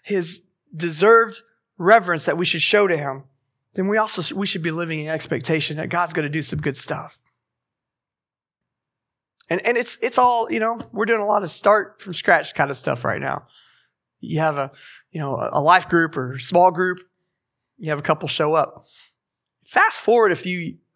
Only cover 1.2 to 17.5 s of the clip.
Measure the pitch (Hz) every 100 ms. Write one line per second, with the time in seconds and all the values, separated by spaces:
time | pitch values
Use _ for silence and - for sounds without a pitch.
1.2 | 226 190 - _ _ - 175 226 180 165
2.2 | - 160 180 170 - 208 196 160 143 135
3.2 | - _ _ _ _ - 190 214 214 -
4.2 | 160 - 196 185 160 160 170 160 151 160
5.2 | - 131 123 160 151 151 165 175 170 160
6.2 | 147 156 143 151 151 135 - 139 - -
7.2 | _ _ _ _ _ _ _ _ _ _
8.2 | _ _ _ _ _ _ _ _ _ _
9.2 | _ _ _ 175 - 247 - - 247 247
10.2 | 247 240 226 226 220 233 - 214 220 226
11.2 | 202 208 180 - 202 208 - - 202 175
12.2 | - 165 151 - 143 131 - 127 123 85
13.2 | 139 - - _ _ _ _ _ _ _
14.2 | - 156 160 143 135 - - - _ 160
15.2 | 143 127 - - 147 180 - 170 165 151
16.2 | 127 123 - 175 185 165 185 180 _ _
17.2 | _ _ _